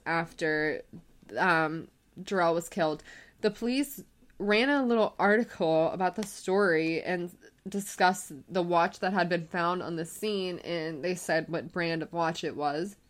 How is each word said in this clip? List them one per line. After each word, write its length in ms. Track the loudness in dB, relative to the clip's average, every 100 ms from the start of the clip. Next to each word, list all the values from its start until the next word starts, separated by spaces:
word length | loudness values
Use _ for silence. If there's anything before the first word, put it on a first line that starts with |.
after, 800 | -2 -2 -2 -2 0 0 0 -4 -8 -18 -20 _ -8 0
um, 520 | 2 4 2 -2 -10 _ _ -16
Jarrell 320 | -4 2 2
was 140 | 2 -2
killed, 340 | 0 0 0 -8 -20 -20 _
the 100 | -2
police 540 | 0 0 0 -2 -6 -18 _ -20 -6
ran 300 | 2 4 4
a 160 | 2
little 300 | 4 2 2 2
article 720 | 4 4 2 -2 2 4 2
about 260 | 0 -2 -2
the 100 | -6
story 760 | -6 0 2 4 4 2 0
and 320 | -2 -4 -4 -10 -20 _ -8
discussed 640 | -6 -6 2 2 2 -4 -16 -4
the 140 | -2
watch 380 | 2 4 4 0
that 140 | -2
had 140 | 0 2
been 180 | 0 -2
found 360 | -2 0 0
on 140 | -4 -6
the 80 |
scene, 540 | -6 -6 -4 -4 -4 -6
and 420 | -6 -4 -4 -4
they 120 | -4
said 340 | -4 -2 -2 0
what 240 | -6 -4
brand 300 | -4 -2 -2
of 100 | -4
watch 320 | -2 -2 -2
it 120 | -6 -4
was. 400 | -2 -2 -6 -10